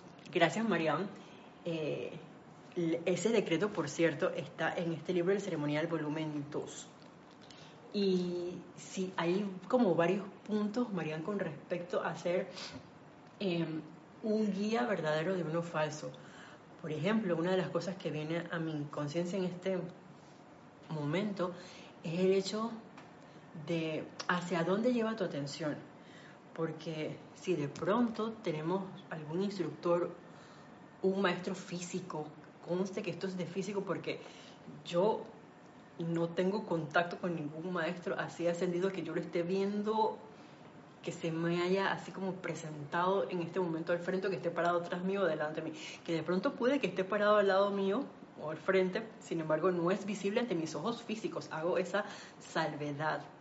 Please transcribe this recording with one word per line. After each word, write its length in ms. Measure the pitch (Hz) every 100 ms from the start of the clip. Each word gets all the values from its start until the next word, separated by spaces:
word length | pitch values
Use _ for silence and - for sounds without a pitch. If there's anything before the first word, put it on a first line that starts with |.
| - - -
gracias, 360 | 170 165 214 226
Mariam. 380 | 165 160 147 196 - - - - - 175
Eh, 460 | 165 147 143 - - - - - - - 185
l-, 260 | 165 165 -
ese 240 | 175 220
decreto, 400 | 226 - 160 208
por 160 | 175 147
cierto, 400 | - 165 151 185
está 440 | - 143 - 160 -
en 180 | 170
este 200 | 160 -
libro 200 | 180 170
del 80 | 202
ceremonial 460 | - 160 147 147 165
volumen 580 | 160 151 156 156 147 139
dos. 360 | 143 - - - - - - - - - - - - -
Y 680 | 208 196 185 180 175 175 180 - -
sí, 340 | - 190 185 -
hay 320 | 170 190 208 185 -
como 280 | 254 208 160
varios 280 | 170 202 - - -
puntos, 460 | 208 208 240 233
Mariam, 300 | 185 156 156
con 160 | 180 202
respecto 600 | 170 143 - 175 - 202
a 120 | 180 165
ser, 320 | 175 180 - - - - - - - - - -
em, 420 | 202 170 160 156 - - - -
un 280 | 220 220 214
guía 300 | 185 214 226 240
verdadero 500 | 185 156 151 165 185
de 80 |
uno 180 | 156 165
falso. 500 | 170 160 151 - 170 - - - - - - -
Por 100 | 160
ejemplo, 440 | 151 175 220 190 160
una 140 | 175
de 60 | 190
las 120 | 147
cosas 260 | 170 190 180
que 140 | 165
viene 320 | 147 151 170 170
a 80 | 170
mi 260 | 160 151 143
conciencia 460 | - 147 165 180 202
en 80 | 180
este 340 | 180 190 185 170 - - - - - - - - - -
momento 600 | 156 143 170 214 185 180 175 - - - -
es 160 | 170 170
el 120 | 185
hecho 380 | 196 190 214 226 226 - - - - - - - 165 151
de 360 | 170 160 156 - - -
hacia 360 | 180 170 175
dónde 300 | 165 202 240
lleva 220 | 240 220 226
tu 80 |
atención. 520 | 175 147 143 - 156 143 - - - - - - -
Porque 640 | - 165 151 170 156 151 - - -
si 200 | - 160
de 120 | 143
pronto 680 | - 170 226 233 - 220 220
tenemos 400 | 170 151 160 190 190 - -
algún 340 | 170 147 170
instructor, 680 | 202 185 151 - 165 175 - - - - - - - - - -
un 180 | 190 190
maestro 320 | 190 170 - 185
físico, 720 | - 175 - 180 - 160 151 - - - -
conste 340 | 180 196 220
que 80 | 185
esto 160 | - 190
es 100 | 180
de 80 | 160
físico 360 | 196 185 196
porque 380 | 180 156 156 - - - - - - 147 -
yo 360 | 170 208 - - - - - - - - -
no 280 | 170 165 170
tengo 360 | 180 185 208 -
contacto 520 | 170 147 - 170 202
con 180 | 180 165
ningún 360 | 147 160 185
maestro 420 | 180 160 180 196 185
así 280 | 156 - 170
ascendido 440 | 170 180 175 190
que 120 | 185
yo 100 | 151
lo 80 | 170
esté 220 | 165 175
viendo, 720 | 170 190 196 208 208 220 - 480 - - - - - - - -
que 80 | -
se 200 | - 170
me 300 | 160 170 175
haya 300 | 175 196 190
así 200 | - -
como 220 | - 190
presentado 960 | - - - 156 151 143 170 180 196 170
en 120 | 180
este 180 | 170 185
momento 340 | 170 165 170
al 60 | 170
frente, 280 | - 190 202
o 20 |
que 60 | 175
esté 140 | 175
parado 280 | 170 170 175
atrás 240 | 170 175
mío 180 | 185 196
o 40 | 180
delante 360 | 156 151 156
de 80 | 160
mí, 60 | - - - -
que 80 |
de 100 | 165
pronto 300 | 147 185 277
puede 260 | - 240 277
que 80 | 180
esté 160 | 180
parado 340 | 185 208 208 208
al 100 | 196
lado 240 | 190 202
mío 320 | 202 196 214 285 - - -
o 100 | 151
al 60 | 160
frente, 460 | - 190 185 214 - -
sin 180 | - 165
embargo 320 | 156 156 185
no 180 | 175 170
es 140 | 208 208
visible 340 | 185 196 226
ante 140 | 233 170
mis 200 | 156 156
ojos 260 | 196 233
físicos, 440 | - 214 170 151 -
hago 260 | 156 170 175
esa 260 | 185 196 202 - - -
salvedad. 800 | - 175 156 143 147 143 156 143 - -